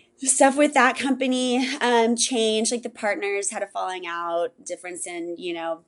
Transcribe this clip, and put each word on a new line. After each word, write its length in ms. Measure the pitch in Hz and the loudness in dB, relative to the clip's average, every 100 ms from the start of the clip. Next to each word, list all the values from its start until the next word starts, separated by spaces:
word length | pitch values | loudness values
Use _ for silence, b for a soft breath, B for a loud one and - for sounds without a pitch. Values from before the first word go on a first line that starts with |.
| b - | b -8
stuff 380 | 262 - 269 269 | 0 4 4 6
with 180 | 294 | 4
that 240 | 285 247 247 | 6 4 4
company, 720 | 277 254 269 254 254 247 262 277 | -2 0 0 0 0 0 0 0
um, 340 | 240 240 226 240 | 2 4 4 2
changed. 560 | - 247 220 220 220 | 0 2 2 2 0
Like, 120 | 240 | -2
the 60 | 240 | -6
partners 600 | - 214 202 202 202 202 | -6 -4 -2 -2 -4 -4
had 140 | 214 | -6
a 40 | 196 | -6
falling 400 | 202 185 185 175 | -6 -6 -6 -8
out, 460 | 170 170 170 165 - - | -6 -2 -2 -2 -6 -12
difference 400 | 175 180 175 180 | -12 -10 -10 -10
in, 300 | 175 170 170 | -8 -8 -8
you 160 | 180 | -8
know, 280 | 170 165 165 | -6 -6 -8